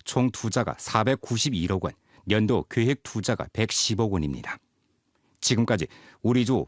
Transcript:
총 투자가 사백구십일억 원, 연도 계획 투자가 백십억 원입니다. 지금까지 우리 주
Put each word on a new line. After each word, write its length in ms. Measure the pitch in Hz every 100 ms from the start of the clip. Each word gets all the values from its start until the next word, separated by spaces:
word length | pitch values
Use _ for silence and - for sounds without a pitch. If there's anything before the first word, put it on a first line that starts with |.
총 260 | - - 127
투자가 440 | - 113 113 117 -
사백구십일억 1040 | - 113 110 135 - 117 151 104 87 95
원, 100 | - - _ - -
연도 360 | 110 107 113 -
계획 340 | - 117 139
투자가 440 | - 110 - 120 -
백십억 580 | - 110 - - 107 113
원입니다. 460 | 95 76 64 - - _ _ _ _ _ _ _ _
지금까지 460 | - 110 117 107 76 - - -
우리 220 | 110 123
주 220 | 117 123